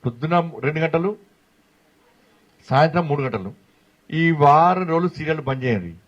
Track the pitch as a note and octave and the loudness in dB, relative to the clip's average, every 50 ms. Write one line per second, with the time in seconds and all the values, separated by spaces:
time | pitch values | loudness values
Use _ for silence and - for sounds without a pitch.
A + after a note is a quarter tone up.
0 | - C3 A#2 - D#3 D#3 F3 F3 E3+ E3+ - - - C#3 D#3 D#3+ D#3+ D#3+ D#3+ E3 | -6 -8 -8 -6 -4 0 0 0 0 -2 -8 -6 -4 -4 -2 -2 -2 -2 -2 -2
1 | E3+ G3+ G#3+ - _ _ _ _ _ _ _ _ _ _ _ _ _ _ _ _ | -2 -2 -6 -8 _ _ _ _ _ _ _ _ _ _ _ _ _ _ _ _
2 | _ _ _ _ _ _ _ _ _ _ _ _ _ - B2+ C3+ D#3 E3 D3+ F3 | _ _ _ _ _ _ _ _ _ _ _ _ _ 0 2 4 4 4 2 -2
3 | E3+ D3+ C#3+ C#3+ C3+ B2+ A2+ G#2 F#2 G2+ - _ _ _ _ _ _ _ _ _ | -2 -2 -4 -4 -4 -6 -6 -8 -10 -10 -14 _ _ _ _ _ _ _ _ _
4 | _ _ D3+ D#3+ E3 E3 E3 D3 - C#3+ C#3+ D3 E3 F3+ F#3 F#3 F#3 E3 D#3+ E3+ | _ _ -4 0 2 2 2 4 6 6 6 6 6 4 2 0 -2 -2 -2 0
5 | F3 F3+ - C3 D3+ D3+ D#3+ D#3 C3+ C3+ C3+ C3 B2+ B2+ A2+ G2+ F2 E2+ E2 F2+ | 0 -2 -4 -6 -4 -4 -4 -4 -4 -6 -6 -4 -2 -2 -2 -2 -4 -8 -14 -16
6 | _ | _